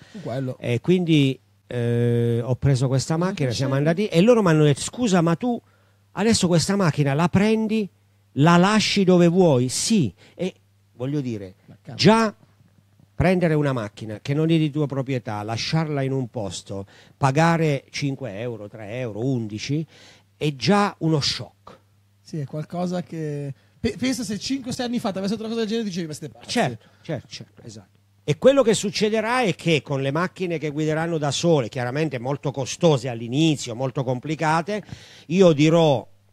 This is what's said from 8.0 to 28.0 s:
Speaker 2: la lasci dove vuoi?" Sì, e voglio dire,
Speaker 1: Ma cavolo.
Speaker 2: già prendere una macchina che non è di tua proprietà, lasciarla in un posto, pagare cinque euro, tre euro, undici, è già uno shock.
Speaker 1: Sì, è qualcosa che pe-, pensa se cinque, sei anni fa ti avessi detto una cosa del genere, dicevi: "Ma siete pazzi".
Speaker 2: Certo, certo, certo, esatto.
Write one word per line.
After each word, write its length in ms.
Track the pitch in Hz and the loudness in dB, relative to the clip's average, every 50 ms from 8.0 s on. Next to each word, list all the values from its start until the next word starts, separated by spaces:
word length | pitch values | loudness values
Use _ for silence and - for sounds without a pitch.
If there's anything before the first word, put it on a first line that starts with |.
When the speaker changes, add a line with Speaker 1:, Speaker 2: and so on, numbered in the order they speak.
| _ _ _ _ _ _ - | _ _ _ _ _ _ 0
Speaker 2:
la 240 | 127 143 165 170 175 | 4 6 6 8 6
lasci 460 | 175 196 214 220 - - - 202 196 | 6 6 4 4 2 2 2 2 4
dove 240 | 175 185 175 175 175 | 6 6 6 6 6
vuoi?" 400 | 165 190 185 170 143 123 123 127 | 6 6 4 4 4 4 2 0
Sì, 440 | - - - - 226 214 147 98 - _ _ - _ | -2 -4 -2 2 2 2 2 0 -2 _ _ -16 _
e 180 | - 170 185 - _ _ _ _ _ _ _ _ | -8 -8 -8 -8 _ _ _ _ _ _ _ _
voglio 280 | - 123 135 143 151 | -10 -8 -6 -4 -4
dire, 340 | 135 127 113 104 101 92 95 _ _ | -4 -6 -8 -8 -10 -14 -18 _ _
Speaker 1:
Ma 100 | - - - | -20 -20 -20
cavolo. 160 | _ - 120 113 | _ -12 -4 2
Speaker 2:
già 380 | - 170 220 226 226 214 202 _ _ _ _ _ _ _ _ _ _ _ _ _ _ _ _ | 4 6 6 6 4 0 -4 _ _ _ _ _ _ _ _ _ _ _ _ _ _ _ _
prendere 400 | - 139 175 190 185 175 165 156 | 0 2 2 2 2 2 2 2
una 180 | 151 147 143 | 0 0 -2
macchina 460 | 131 123 107 104 - - 110 107 107 101 | -2 -4 -6 -8 -10 -14 -14 -12 -12 -10
che 140 | - - 143 | -6 -4 -2
non 160 | 147 160 160 | 0 0 2
è 80 | 165 165 | 2 2
di 140 | 156 151 | 0 0
tua 160 | 131 151 151 135 | -2 -2 -4 -4
proprietà, 560 | 143 135 131 127 139 123 - - 107 104 104 | -4 -6 -6 -4 -6 -6 -6 -6 -8 -8 -6
lasciarla 580 | 107 113 113 - - - 160 160 151 151 139 | -6 -6 -6 -6 -4 -2 -2 -2 -2 -4 -4
in 100 | 135 135 | -4 -2
un 160 | 135 135 131 113 | -4 -4 -6 -6
posto, 580 | - 127 104 95 87 - - - 101 98 98 - - - - _ _ | -8 -8 -8 -8 -10 -12 -12 -12 -12 -12 -12 -14 -18 -20 -20 _ _
pagare 720 | - 139 135 135 151 160 170 170 170 165 156 143 135 - _ | 0 0 2 2 4 2 2 2 2 0 0 -2 -4 -6 _
cinque 480 | - - 147 143 135 131 135 117 95 98 | -10 -6 -6 -6 -6 -6 -8 -10 -10 -8
euro, 280 | 117 123 117 104 104 104 | -8 -8 -10 -10 -12 -14
tre 300 | - 110 110 98 110 127 | -16 -16 -14 -10 -10 -8
euro, 260 | 127 117 101 104 117 | -8 -8 -6 -4 -4
undici, 640 | 135 135 120 113 104 107 107 - - 139 156 160 - _ - - - - _ _ _ _ | -2 -2 -2 -4 -6 -8 -10 -8 -6 -6 -6 -6 -8 _ -20 -20 -20 -20 _ _ _ _
è 200 | - 143 151 147 | -6 -6 -6 -6
già 400 | 131 113 135 202 202 208 196 - - | -4 -2 0 2 2 0 0 -2 -4
uno 200 | 160 160 160 147 | -2 0 0 0
shock. 580 | 127 - - - 120 - _ _ _ - - - _ _ _ _ _ _ _ _ | -2 -2 -6 -8 -10 -14 _ _ _ -20 -20 -20 _ _ _ _ _ _ _ _
Speaker 1:
Sì, 200 | _ - - 160 | _ -12 -10 -10
è 60 | 139 | -10
qualcosa 580 | 127 - 151 151 - - 175 180 180 180 180 170 | -8 -10 -10 -10 -10 -8 -6 -6 -6 -6 -8 -8
che 500 | - - 165 156 151 147 143 143 139 135 _ _ _ _ _ | -10 -10 -8 -8 -8 -8 -8 -8 -10 -12 _ _ _ _ _
pe-, 160 | - 226 403 | -6 -6 -4
pensa 280 | 185 240 254 262 - 247 | -4 -4 -4 -2 -4 -6
se 160 | - 214 196 | -8 -8 -8
cinque, 320 | - - 269 277 240 247 | -6 -6 -6 -6 -6 -8
sei 160 | 240 - 254 240 | -8 -6 -6 -4
anni 100 | 240 240 | -4 -4
fa 120 | - 220 | -4 -4
ti 80 | 180 190 | -4 -4
avessi 140 | 190 202 220 | -4 -4 -4
detto 100 | 214 220 | -4 -6
una 80 | 220 226 | -6 -4
cosa 80 | 226 226 | -4 -4
del 40 | 202 | -2
genere, 180 | 220 233 233 208 | -2 -4 -4 -4
dicevi: 180 | 170 185 170 156 | -6 -8 -8 -8
"Ma 60 | 151 | -10
siete 200 | - 156 139 - | -12 -14 -16 -16
pazzi". 160 | - - - | -16 -12 -6
Speaker 2:
Certo, 380 | - 247 214 139 120 113 _ _ _ _ - | -2 0 0 0 -2 -6 _ _ _ _ -12
certo, 240 | - 160 113 - - | -10 -8 -8 -10 -12
certo, 340 | - - - - _ - | -18 -20 -20 -20 _ -20
esatto. 380 | - 120 104 107 95 _ _ _ | -20 -20 -20 -20 -20 _ _ _